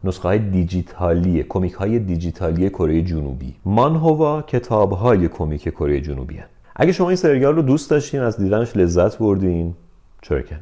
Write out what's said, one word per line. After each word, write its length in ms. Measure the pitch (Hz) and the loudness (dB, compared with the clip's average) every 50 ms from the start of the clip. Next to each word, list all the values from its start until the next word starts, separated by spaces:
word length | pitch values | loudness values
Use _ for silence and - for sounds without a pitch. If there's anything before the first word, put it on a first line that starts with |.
| - | -2
نسخه 240 | 95 90 - - | -4 -4 -2 -2
های 120 | 90 98 110 | 0 0 0
دیجیتالی، 1040 | 110 101 92 92 87 85 90 90 87 - - - 92 87 85 85 87 92 87 78 76 | 0 0 0 0 0 0 -2 -4 -4 -6 -8 -4 0 0 2 2 2 2 0 0 -2
کمیک 300 | - - 95 92 90 - | -2 -2 -2 -2 -2 -4
های 260 | - 95 104 113 117 | -4 -4 -2 0 -2
دیجیتالی 680 | 107 95 87 82 85 85 80 - 92 82 82 85 92 98 | -2 -2 -4 -4 -4 -6 -6 -4 -4 -2 0 0 0 -2
کره 320 | 98 - 90 78 80 82 | 0 -2 0 2 2 0
جنوبی. 540 | 85 92 82 78 73 69 67 64 64 64 - - - | 0 0 -4 -4 -4 -6 -8 -8 -10 -12 -14 -10 -4
مانهوا 760 | 92 101 110 127 147 160 160 160 165 156 151 160 147 147 151 | -2 2 2 2 2 2 2 2 2 2 2 2 0 0 -4
کتاب 500 | 147 - - 123 120 - 117 107 104 98 | -6 -4 -4 -4 -2 0 2 2 2 2
های 360 | 98 90 107 123 117 95 87 | 0 0 2 2 4 4 2
کمیک 420 | 82 - - 85 78 76 73 - 85 | 0 -2 -4 -4 -4 -4 -4 -6 -8
کره 320 | 78 - 78 73 73 71 | -6 -4 -2 0 0 -2
جنوبی 360 | 71 76 71 65 64 69 78 | -2 -6 -8 -8 -8 -10 -12
هن. 100 | 80 82 - - - - - - | -14 -16 -18 -20 -20 -20 -20 -2
اگه 160 | - - 170 | 0 2 2
شما 180 | 180 165 185 175 | 2 2 2 0
این 60 | 185 | 2
سریال 400 | 180 - 160 143 131 131 139 156 | 2 4 4 4 4 4 2 2
رو 60 | 165 | 2
دوست 280 | 156 127 135 156 - - | 2 2 2 0 2 0
داشتین، 320 | 160 147 143 - - 139 | 0 0 0 -2 -4 -2
از 160 | 127 113 110 | -2 -2 -2
دیدنش 400 | - 101 95 101 107 120 113 - | 0 0 0 2 0 0 0 2
لذت 400 | 101 90 85 87 87 87 107 - | 2 2 4 4 2 2 2 0
بردین، 560 | - 113 107 98 95 95 92 87 85 85 85 87 - - - - - _ - - - | 0 0 0 2 2 2 0 0 0 -2 -4 -8 -10 -16 -20 -20 -20 _ -20 -20 -20
چرا 200 | - - 73 67 | -8 -4 -4 -4
که 140 | - - 76 | -4 -8 -14
نه؟ 60 | 76 | -16